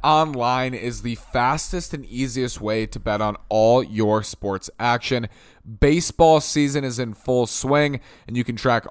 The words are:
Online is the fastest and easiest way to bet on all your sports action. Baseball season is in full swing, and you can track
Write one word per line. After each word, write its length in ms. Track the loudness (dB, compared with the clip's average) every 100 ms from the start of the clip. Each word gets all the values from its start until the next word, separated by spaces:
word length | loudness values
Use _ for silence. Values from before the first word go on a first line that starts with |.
Online 720 | 2 4 2 0 0 0 -2
is 260 | -4 -6 -6
the 140 | -6
fastest 760 | -8 -4 0 0 0 -4 -6 -8
and 120 | -12
easiest 560 | -10 -6 -4 -2 -4 -4
way 240 | -2 -2
to 140 | -2 -6
bet 220 | -4 -2
on 160 | -2 -4 -2
all 320 | 4 6 6
your 400 | 2 0 2 2
sports 480 | -2 -8 -6 -6 -8 -4
action. 500 | -2 0 0 -4 -4 -14 -20 _ -18 0
Baseball 640 | 2 2 0 4 6 6
season 420 | 2 0 0 0
is 160 | -4 -6
in 160 | -8
full 320 | -8 0 0 0
swing, 520 | -2 0 2 2 -2 -12 -20 -6
and 100 | -4
you 60 |
can 120 | -4
track 300 | -2 0 0 0